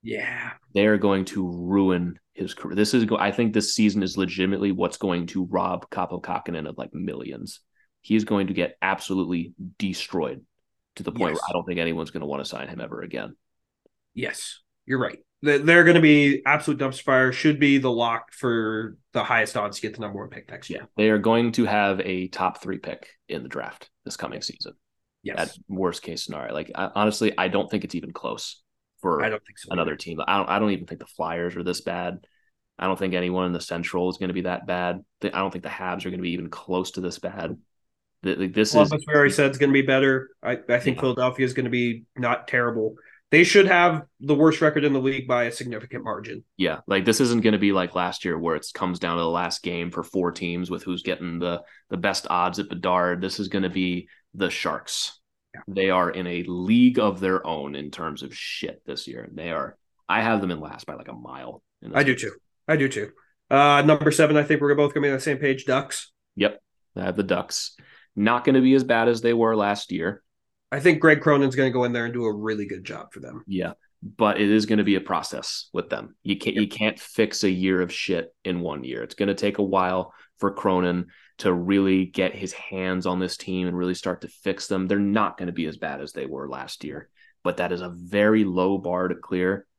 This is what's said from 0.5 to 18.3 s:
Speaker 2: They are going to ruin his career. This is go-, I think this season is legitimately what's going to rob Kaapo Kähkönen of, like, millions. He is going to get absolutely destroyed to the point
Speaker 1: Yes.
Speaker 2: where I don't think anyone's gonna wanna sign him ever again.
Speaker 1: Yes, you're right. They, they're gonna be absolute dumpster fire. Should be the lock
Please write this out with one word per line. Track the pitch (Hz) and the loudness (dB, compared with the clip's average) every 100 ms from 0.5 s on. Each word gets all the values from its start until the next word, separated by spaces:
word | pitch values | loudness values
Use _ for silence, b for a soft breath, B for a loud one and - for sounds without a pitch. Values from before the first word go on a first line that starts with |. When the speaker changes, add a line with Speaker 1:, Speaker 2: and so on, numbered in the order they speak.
| - _ | -14 _
Speaker 2:
They | 101 107 | 2 4
are | 104 | 4
going | 101 98 95 | 4 2 0
to | 101 92 | -4 -6
ruin | 87 87 98 95 90 87 - _ | -6 0 4 4 2 0 -8 _
his | - 92 | -10 -8
career. | - - 95 | -8 -8 0
This | 107 | 2
is | 127 110 | 4 2
go-, | 110 | 2
I | 101 | 0
think | 95 117 | 2 2
this | 107 101 | 2 0
season | - 107 101 | 4 4 4
is | 95 92 | -2 0
legitimately | 92 90 92 98 101 | -2 0 0 2 0
what's | 92 90 - | 0 -2 -2
going | 98 87 87 | -2 -2 -2
to | 95 87 | -4 -2
rob | 90 92 90 - | -2 -2 -4 -6
Kaapo | - 90 87 | -6 -6 -6
Kähkönen | - - - 85 76 | -8 -8 -6 -8 -8
of, | - | -10
like, | - | -10
millions. | - 90 - - 64 107 - _ _ _ _ | -8 -8 -8 -10 -12 -14 -16 _ _ _ _
He | - 110 | 0 0
is | |
going | 107 104 95 | 2 0 0
to | |
get | 90 87 - | 0 -2 -2
absolutely | 95 98 - 95 82 87 87 - 90 - | -2 -2 -2 -2 -2 -2 -4 -10 -16 -6
destroyed | 98 90 - 92 71 - _ _ _ _ _ - | -6 -6 -6 -4 -4 -6 _ _ _ _ _ -10
to | |
the | 90 | -10
point | 80 90 | -2 -2
Speaker 1:
Yes. | 76 | -2
Speaker 2:
where | - | -4
I | |
don't | 90 85 | -4 -4
think | 87 | -2
anyone's | 82 82 80 | -2 -2 -6
gonna | - 71 | -8 -6
wanna | 69 67 | -6 -8
sign | - 67 | -10 -12
him | - | -12
ever | 62 - | -12 -10
again. | - - 50 - _ _ _ _ _ _ _ | -10 -10 -10 -14 _ _ _ _ _ _ _
Speaker 1:
Yes, | - 120 - - - _ _ - | -10 -8 -8 -12 -16 _ _ -4
you're | 131 | -2
right. | 117 - _ _ | -2 -6 _ _
They, | 147 143 | 2 4
they're | 147 170 170 | 8 8 10
gonna | 175 | 8
be | 160 147 143 139 135 | 8 8 6 2 2
absolute | 151 151 131 | 0 0 -2
dumpster | 135 131 | -2 -4
fire. | - 131 131 | 2 4 4
Should | 123 156 147 | 4 2 4
be | 143 139 | 4 4
the | 131 | 4
lock | 120 117 117 - | 0 0 -2 -6